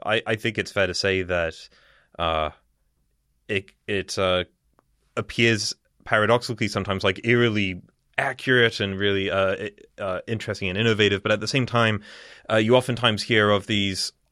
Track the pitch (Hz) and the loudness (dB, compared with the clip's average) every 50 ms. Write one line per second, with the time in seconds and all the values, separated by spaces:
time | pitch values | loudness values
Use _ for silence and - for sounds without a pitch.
0 | - - 110 113 - - 113 107 - 117 107 110 95 - - 104 95 90 87 - | -6 -4 -4 -2 -2 -4 -6 -4 -4 -4 -4 -4 -6 -4 -2 -2 -2 0 -2 -2
1 | - 98 95 95 90 87 90 87 82 82 - - - - _ _ _ _ _ _ | 0 0 0 0 -2 -2 -2 -2 -2 -4 -6 -10 -20 -20 _ _ _ _ _ _
2 | _ _ - - 85 82 80 80 78 76 - _ _ _ _ _ _ _ _ _ | _ _ -8 -4 -2 0 0 0 -2 -4 -6 _ _ _ _ _ _ _ _ _
3 | _ _ _ _ _ _ _ _ _ - 110 98 - - _ _ - - 104 98 | _ _ _ _ _ _ _ _ _ -4 -4 -4 -4 -6 _ _ -8 -4 -4 -4
4 | 90 - - 107 95 92 92 90 90 _ _ _ _ _ _ _ _ _ _ _ | -4 -6 -4 -2 0 0 0 0 -2 _ _ _ _ _ _ _ _ _ _ _
5 | _ _ - 120 - - - - 117 117 113 101 101 - - _ _ _ _ _ | _ _ -8 -8 -8 -6 0 2 2 2 2 0 -2 -6 -8 _ _ _ _ _
6 | - - 117 107 107 104 117 120 - - 117 - 110 101 - 104 92 98 95 95 | -6 -2 0 2 4 4 2 2 0 -4 -6 -4 -4 -2 -2 -4 -4 -4 -4 -2
7 | - 98 92 - - 117 120 120 120 117 107 107 98 92 90 90 - _ _ _ | 0 -2 -2 0 0 2 2 4 4 2 2 0 -2 -2 -6 -8 -14 _ _ _
8 | _ _ - - 135 135 127 - - 135 127 123 117 113 - - 104 98 98 95 | _ _ -6 -4 -4 -4 -6 -6 0 2 4 4 4 2 2 -2 -4 -4 -2 -2
9 | 101 101 98 98 95 98 - 98 95 95 98 - 107 - - - - _ _ - | 0 0 0 0 -2 0 0 0 0 0 -2 -4 -6 -10 -12 -14 -20 _ _ -8
10 | 101 95 92 82 - - 113 104 - - 101 - 98 92 90 101 113 117 107 101 | -6 -6 -6 -6 -6 -6 -6 -6 -4 -6 -6 -6 -4 -4 -2 0 2 2 4 4
11 | 107 101 101 95 - 104 107 101 110 - - 135 123 - - 117 113 110 107 104 | 4 4 4 2 2 0 0 0 0 -2 -2 -2 -2 0 2 2 2 2 2 -2
12 | - - - - - - - - _ - 110 110 110 113 123 127 123 - 120 - | -6 -12 -20 -20 -20 -20 -20 -14 _ 0 2 2 4 6 4 4 4 2 -4 0
13 | 127 117 107 101 - - 117 107 104 104 104 98 95 - 110 104 98 98 95 - | 0 0 0 0 -2 2 2 4 4 4 4 2 2 0 -2 0 0 -2 -2 -4
14 | - - _ _ _ - | -6 -8 _ _ _ -6